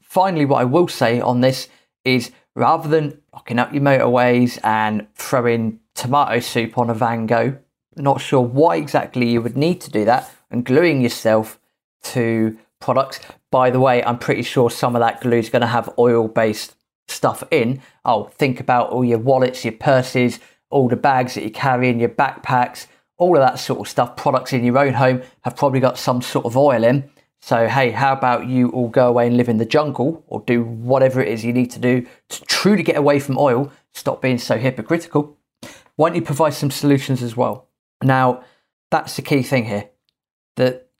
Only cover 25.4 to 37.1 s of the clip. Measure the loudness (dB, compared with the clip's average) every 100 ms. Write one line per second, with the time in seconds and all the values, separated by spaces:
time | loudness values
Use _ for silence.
25.4 | -10 -2 0 2 0 0 -2 -2 -2 -4
26.4 | -2 2 4 4 4 2 -2 _ _ _
27.4 | -2 0 2 2 0 0 0 0 0 0
28.4 | -2 0 0 0 -2 2 4 4 2 2
29.4 | 2 0 0 0 0 -2 -2 -4 _ -12
30.4 | -2 -2 -2 -8 -2 2 2 2 -2 -4
31.4 | -2 -2 -2 -2 0 0 -2 -16 _ -18
32.4 | -6 -2 2 2 2 2 2 2 0 0
33.4 | 2 0 -2 _ _ -10 -8 -4 -2 -2
34.4 | -2 -2 -2 -4 -4 -4 -2 -4 -4 _
35.4 | _ _ -20 -20 _ 0 0 0 -4 0
36.4 | 0 0 -4 -2 0 0 0